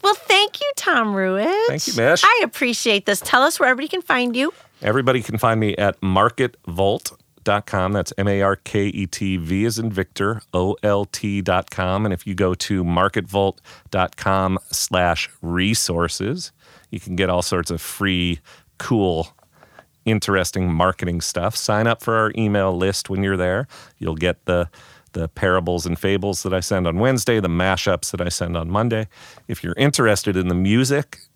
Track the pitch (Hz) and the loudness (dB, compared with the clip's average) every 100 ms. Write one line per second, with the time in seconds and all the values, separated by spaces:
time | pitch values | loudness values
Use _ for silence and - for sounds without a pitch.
0 | 392 415 - 392 415 - 587 554 - 285 | 2 0 2 2 2 -2 -6 -2 0 2
1 | 214 196 190 190 226 403 466 - - 175 | 2 0 0 0 0 0 0 -2 -4 2
2 | 123 170 392 466 294 - 254 233 240 202 | 4 6 6 4 0 -2 -2 0 0 0
3 | - 202 - 254 285 - 254 254 302 370 | 0 -2 2 4 4 2 0 0 -2 -6
4 | - 254 247 240 294 - - _ - 123 | -2 0 0 0 -2 -4 -20 _ -2 0
5 | 127 127 110 110 117 113 107 - 101 - | 2 0 0 0 2 2 0 2 -2 0
6 | 95 92 113 - 123 _ - 85 98 117 | 0 4 2 2 -2 _ -10 0 0 0
7 | - - _ _ - 101 - 98 92 101 | -6 -14 _ _ -2 -2 -2 -2 0 0
8 | 85 - 101 98 98 98 - 104 101 - | -2 -2 0 2 2 0 -2 -2 -2 -2
9 | 92 - 98 92 80 95 113 110 113 95 | -6 -4 -2 -2 -2 0 0 -2 -4 -2
10 | 92 - 101 104 _ 90 92 98 104 101 | -4 -2 -2 -2 _ -2 -2 0 0 0
11 | 101 - 107 101 95 92 - - 92 98 | -2 -6 -4 -2 0 -2 -2 -4 -2 0
12 | 107 90 - 92 92 90 - 98 87 87 | -2 -4 -6 -2 0 0 -2 -2 2 2
13 | 98 110 85 98 98 - - - - 95 | 2 0 -2 0 0 -2 -20 -20 -6 -2
14 | 92 - 101 95 95 95 - - - 92 | -2 -2 0 0 0 -2 -4 -6 -2 2
15 | 87 82 - _ 82 87 98 117 - 85 | 2 0 -4 _ -4 0 0 0 -2 -2
16 | 85 - 98 175 - _ - - _ 98 | -2 -2 -6 -6 -10 _ -20 -20 _ -14
17 | - 90 92 90 - 92 85 85 - - | -6 -2 0 0 0 -2 -2 -6 -8 -4
18 | 98 90 87 82 - - _ _ - 117 | -2 0 -2 -4 -10 -20 _ _ -2 2
19 | 95 82 82 _ _ _ - - _ _ | 2 0 -4 _ _ _ -20 -20 _ _
20 | - 110 - 95 90 98 90 82 90 - | 0 0 2 2 2 -2 0 2 2 0
21 | 90 85 - 87 90 - - 104 113 117 | -4 -4 -4 -2 -2 -2 0 2 2 0
22 | - 113 110 110 110 101 95 87 95 98 | 0 2 2 2 2 2 2 2 0 -2
23 | - 98 98 92 90 95 135 - - _ | -4 -2 0 0 0 0 -4 -14 -20 _
24 | 85 80 87 87 - 87 82 - - - | -6 -2 -2 -2 0 0 -2 -8 -20 -20
25 | _ 90 82 - 95 92 85 87 85 82 | _ -8 -8 -2 2 2 0 -4 -4 -2
26 | 95 98 101 90 95 92 - 98 87 85 | 0 0 -2 -4 -2 -2 0 -2 0 2
27 | 127 127 127 113 92 85 95 95 - 87 | 0 2 0 0 0 0 2 2 0 -2
28 | - 90 90 - 85 85 82 101 117 110 | -4 -6 -4 -4 -4 -4 -2 -2 0 -2
29 | 107 - - - - 110 85 87 139 139 | -4 -12 -20 -20 -10 -8 -6 0 2 4
30 | 117 101 - 95 90 90 95 113 131 143 | 2 2 2 0 2 2 2 2 2 0
31 | - - _ | -4 -14 _